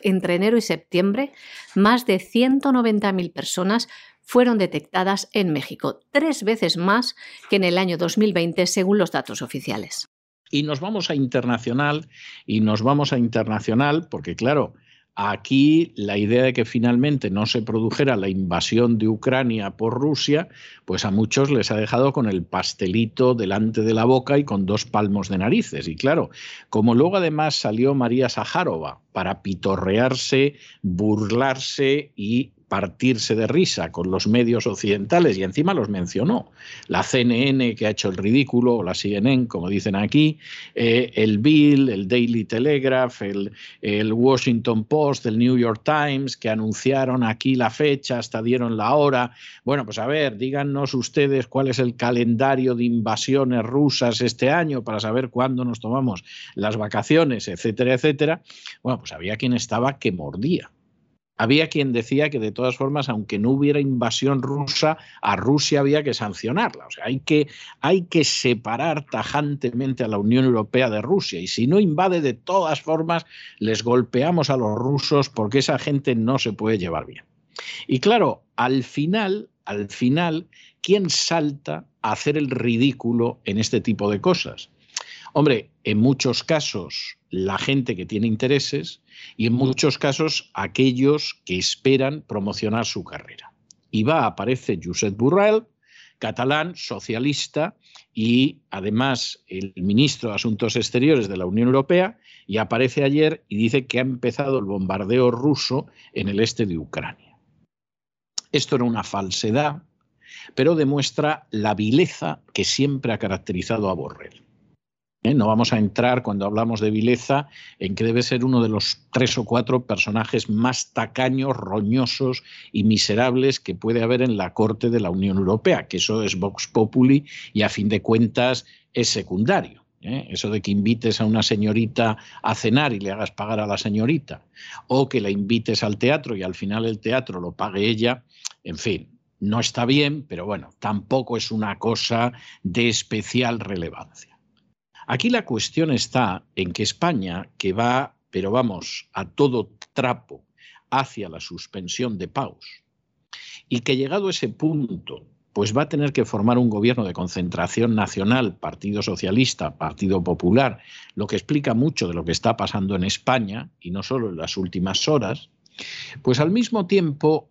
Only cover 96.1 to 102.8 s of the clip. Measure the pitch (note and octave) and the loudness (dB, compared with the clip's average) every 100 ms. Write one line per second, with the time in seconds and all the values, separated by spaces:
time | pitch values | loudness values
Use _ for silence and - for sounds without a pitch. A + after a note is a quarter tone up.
96.1 | - F#2 - B2+ D3+ E3+ - - G2+ - | -10 -8 -4 0 0 -2 -8 -10 -10 -6
97.1 | A2+ C#3+ C3+ - D3+ D#3+ _ _ - _ | -2 -2 -2 -4 -4 -4 _ _ -20 _
98.1 | - A2+ A#2+ C3+ - - G2 G2+ A2 C3+ | -2 2 4 2 -2 -12 -6 -2 0 0
99.1 | B2+ - - _ F#2 G2 - F#2+ G#2+ C#3+ | -2 -6 -12 _ -10 -10 -4 0 4 2
100.1 | - A#2 G2+ A#2+ G#2 A2+ A#2+ A2+ B2 C#3+ | 0 -6 -4 -4 -2 -2 -2 -2 0 2
101.1 | C#3 G2 F#2 F2+ G#2+ B2 C3+ C3+ F3 F#3+ | 2 0 -4 -2 0 2 2 2 2 2
102.1 | - _ - - G#2+ G#2+ A#2 | -4 _ -20 -6 -4 -2 0